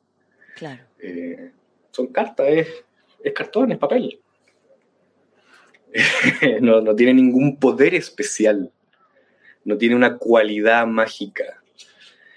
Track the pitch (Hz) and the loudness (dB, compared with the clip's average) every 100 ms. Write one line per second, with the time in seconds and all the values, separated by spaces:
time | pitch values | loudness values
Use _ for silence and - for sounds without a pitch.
0 | _ _ _ _ _ - 156 127 127 _ | _ _ _ _ _ -18 -18 -18 _ _
1 | 95 87 87 - 262 _ _ _ _ - | -14 -12 -12 -14 -20 _ _ _ _ -8
2 | 127 - 226 - 139 156 160 - _ _ | -6 -4 -6 -2 0 0 -2 -10 _ _
3 | _ _ - - - 214 254 147 - 247 | _ _ -10 -8 -6 -2 -2 -2 -2 -2
4 | - - _ _ _ _ _ _ _ _ | -4 -12 _ _ _ _ _ _ _ _
5 | _ _ _ _ _ _ _ _ _ - | _ _ _ _ _ _ _ _ _ -2
6 | - - 123 - 139 113 120 110 110 107 | -2 0 -2 0 0 2 4 4 2 2
7 | 123 127 127 127 143 135 131 120 156 175 | 4 6 4 4 0 2 0 4 2 2
8 | - - 104 - 107 101 92 _ _ _ | -6 -10 -8 0 0 0 -4 _ _ _
9 | _ _ _ _ _ _ 104 101 117 123 | _ _ _ _ _ _ -6 -2 0 2
10 | 120 120 113 113 107 104 110 117 113 110 | 2 0 2 2 2 0 2 2 0 -2
11 | 110 - 101 - - - _ _ - _ | -4 -4 -12 -10 -12 -12 _ _ -20 _
12 | - _ _ | -20 _ _